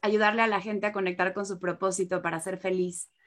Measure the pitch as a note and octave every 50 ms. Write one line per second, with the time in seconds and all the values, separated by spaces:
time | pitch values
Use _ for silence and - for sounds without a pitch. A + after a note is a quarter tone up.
0 | - G#3 G#3+ G#3+ G#3+ G#3 G#3+ A3+ A3+ A3 G#3 F#3+ F#3 G#3+ G#3+ G3 G#3 G#3 G#3 G3+
1 | F#3+ F3+ F3+ F3+ F#3 F#3+ F#3 G#3 G3+ G3 F#3+ F3+ F3+ F3 E3+ - F#3+ F#3+ F#3 F#3+
2 | F#3 F3+ F#3 F3 F3 E3+ E3 E3 - F#3+ F#3+ F#3 - F#3+ F#3 F#3 F3+ F3+ F3 -
3 | - _ _ _ _